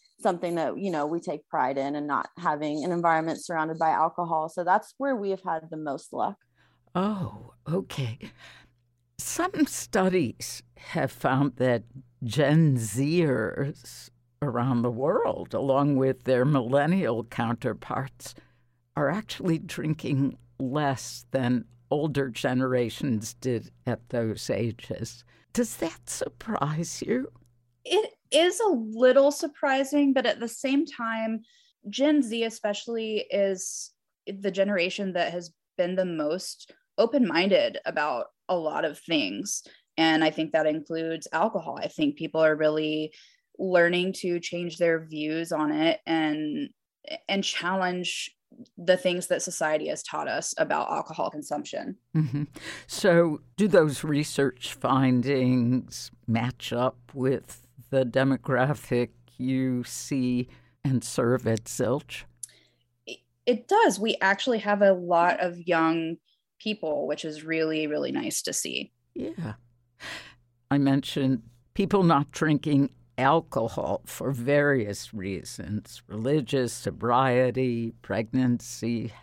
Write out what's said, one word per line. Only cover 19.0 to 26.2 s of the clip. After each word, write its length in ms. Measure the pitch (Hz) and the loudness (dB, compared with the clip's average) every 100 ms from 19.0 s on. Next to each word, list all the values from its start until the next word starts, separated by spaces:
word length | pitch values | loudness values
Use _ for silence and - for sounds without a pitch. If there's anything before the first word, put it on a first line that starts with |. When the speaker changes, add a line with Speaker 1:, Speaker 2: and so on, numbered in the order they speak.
| 143 | 0
Speaker 2:
actually 500 | 185 214 - 185 160 | 0 -4 -4 -2 -2
drinking 760 | 170 - 156 156 - 135 135 - - - | -2 -6 -4 -2 0 0 0 -2 -12 -6
less 680 | 131 143 147 131 - - - | -4 0 0 -2 -6 -14 -4
than 360 | 135 123 123 - - _ | 0 2 0 -2 -14 _
older 380 | 147 156 139 135 | -2 0 0 -2
generations 1040 | 113 139 127 131 127 117 - 147 110 110 - | -2 0 0 2 2 0 -2 -2 -2 -4 -6
did 360 | 131 117 - - - | -4 -2 -4 -8 -4
at 240 | 113 - | -4 -4
those 400 | 123 113 104 - | -2 -2 -2 -4
ages. 760 | 95 117 110 - - 113 - - _ _ | -2 -2 -4 -8 -8 -8 -12 -20 _ _
Does 240 | - 240 - | -2 -2 -2
that 320 | 320 - - | -8 -8 -12
surprise 960 | - | -8